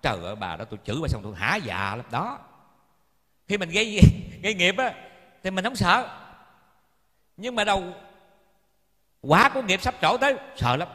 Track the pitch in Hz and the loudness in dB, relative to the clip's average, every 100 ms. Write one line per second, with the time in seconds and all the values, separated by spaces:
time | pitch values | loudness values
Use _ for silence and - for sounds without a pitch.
0 | 143 101 85 107 95 80 110 107 - 123 | -4 -6 -8 -10 -10 -10 -12 -14 -8 -6
1 | 156 120 101 92 104 202 135 90 98 110 | -4 -6 -8 -6 -4 -4 -4 -6 -6 -8
2 | 123 123 208 285 - _ _ _ _ _ | -8 -6 -6 -10 -18 _ _ _ _ _
3 | _ _ _ _ _ 202 175 180 226 208 | _ _ _ _ _ -6 -2 -2 -2 8
4 | 175 - - - 196 208 175 196 254 165 | 8 8 -6 -6 -4 2 2 2 -2 -4
5 | - - - _ 185 190 196 262 180 214 | -18 -20 -20 _ -6 -4 -4 -2 2 2
6 | 240 - - - - _ _ _ _ _ | 0 -14 -20 -20 -20 _ _ _ _ _
7 | _ _ _ - 226 240 208 196 180 180 | _ _ _ -12 -6 -2 0 0 -2 -14
8 | - - _ _ _ _ _ _ _ _ | -20 -20 _ _ _ _ _ _ _ _
9 | _ _ 131 160 269 269 220 185 247 - | _ _ 4 6 6 2 -2 0 -2 0
10 | 160 240 269 262 - - 120 131 175 | 0 2 0 0 -6 -4 -2 -2 -4